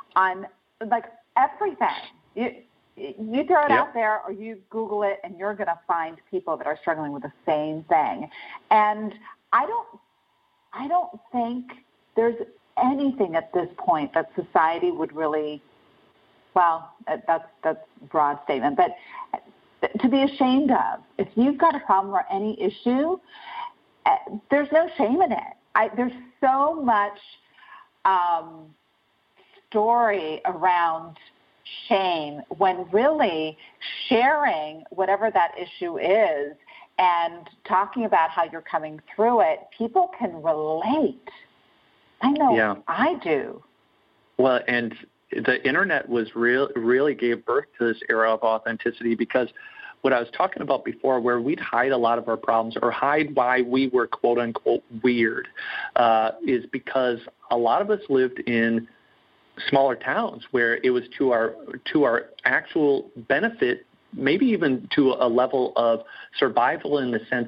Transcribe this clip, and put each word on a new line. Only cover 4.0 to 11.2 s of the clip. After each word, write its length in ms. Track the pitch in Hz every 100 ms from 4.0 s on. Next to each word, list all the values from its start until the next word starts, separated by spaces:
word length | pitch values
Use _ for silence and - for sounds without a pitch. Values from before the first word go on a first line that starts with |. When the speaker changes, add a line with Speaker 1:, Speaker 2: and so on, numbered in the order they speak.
| 214 214 -
Speaker 1:
or 60 |
you 300 | 196 220 208 _
Google 340 | 226 214 208
it, 160 | 202 196 175
and 120 | 175
you're 160 | 202
gonna 240 | 202 175 170 -
find 320 | 170 165 165 _
people 240 | 185 175 160
that 100 | -
are 120 | 156
struggling 340 | - 156 147
with 120 | 143
the 80 | 131 - -
same 380 | 151 151 156
thing. 480 | 160 165 131 - 151 - - - -
And 420 | 220 208 214 214 - - - _
I 140 | 233 294
don't, 340 | 466 - - _ _ _ _ _ _ _
I 160 | - 277
don't 320 | 349 - 220